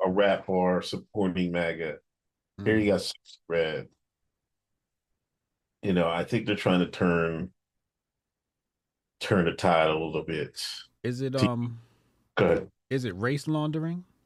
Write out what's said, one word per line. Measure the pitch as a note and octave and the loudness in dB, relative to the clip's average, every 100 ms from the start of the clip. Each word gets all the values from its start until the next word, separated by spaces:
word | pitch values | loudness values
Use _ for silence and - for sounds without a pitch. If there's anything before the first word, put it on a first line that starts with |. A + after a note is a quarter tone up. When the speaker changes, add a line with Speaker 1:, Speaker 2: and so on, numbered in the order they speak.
Speaker 1:
a | F#2+ | 0
rap | F#2 G2+ F2+ - | 4 4 4 0
bar | F#2 F2+ F2+ | 2 2 2
supporting | - G2 - G#2+ F#2+ F2 F2 | -2 -8 -8 -2 0 0 0
maga. | F2 E2+ E2 D#2+ D2 _ _ _ _ _ - G2+ | 0 -2 -2 -6 -8 _ _ _ _ _ -6 0
Here | A2 | 2
you | G#2 | 4
Speaker 2:
Mm-hmm. | |
Speaker 1:
got | F#2 | 2
Sexy | - - - - - | 0 -10 -16 -18 -4
Red. | E2+ D#2+ D2 - _ _ _ _ _ _ _ _ _ _ _ _ _ _ _ _ _ _ _ | 0 0 -2 -8 _ _ _ _ _ _ _ _ _ _ _ _ _ _ _ _ _ _ _
You | G#2 | 0
know, | F2+ E2 | 2 2
I | E2+ | 0
think | F2 A#2 - | -2 -2 -2
they're | G#2 | -2
trying | - F2+ | 2 2
to | F2 | 2
turn, | - F2+ E2+ E2 E2 F2+ _ _ _ _ _ _ _ _ _ _ _ _ _ _ _ _ - | 0 2 2 0 -2 -8 _ _ _ _ _ _ _ _ _ _ _ _ _ _ _ _ -10
turn | - G#2 E2+ | 0 2 2
the | |
tide | C#2+ F#2 E2+ D#2+ | 0 2 4 4
a | |
little | D#2 D#2+ D#2 | 0 -2 -6
bit. | D2+ D#2 C#2+ - - - - _ | -6 -6 -6 -10 -12 -12 -18 _
Speaker 2:
Is | B2 B2 | -8 -6
it, | C3+ | -4
Speaker 1:
To | C3+ B2+ | 0 0
Speaker 2:
um, | A#2+ A#2+ A#2 - _ _ _ _ - | 0 -6 -8 -18 _ _ _ _ 0
Speaker 1:
Go | F#2 | 2
ahead. | E2 - _ - | 2 -2 _ -6
Speaker 2:
is | C3+ B2 | -4 -4
it | F2+ | -4
race | A#2 C#3+ D#3 | -2 -2 -2
laundering? | D3+ D3+ D#3 E3 F3 F3+ _ | -2 -2 -2 -4 -6 -10 _